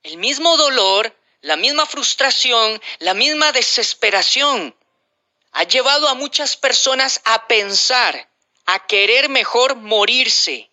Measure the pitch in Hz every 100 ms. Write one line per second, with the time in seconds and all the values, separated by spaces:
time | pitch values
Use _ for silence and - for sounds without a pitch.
0 | - 165 220 277 330 320 294 254 190 196
1 | 226 _ _ _ 147 156 233 294 302 285
2 | 240 - 269 - 262 233 220 214 - -
3 | 175 190 277 302 302 262 - 247 226 -
4 | 214 196 - 262 285 254 151 _ _ _
5 | _ _ _ _ _ - 175 254 262 285
6 | 302 254 277 - 285 - 269 - 269 262
7 | 262 - 220 220 - 226 202 196 - 254
8 | 208 135 - _ _ _ - 190 - 202
9 | 202 247 294 262 214 240 262 254 214 214
10 | 202 247 247 - 165 127 -